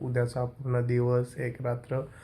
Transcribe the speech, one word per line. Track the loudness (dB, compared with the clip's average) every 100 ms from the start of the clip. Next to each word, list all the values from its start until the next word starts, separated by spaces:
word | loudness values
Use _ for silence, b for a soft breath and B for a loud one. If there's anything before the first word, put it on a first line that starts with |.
उद्याचा | -2 0 0 0 -4
पूर्ण | -4 0 2 4
दिवस, | 4 4 2 0 -4
एक | -6 -2
रात्र. | -2 -4 -2 -4 -4 B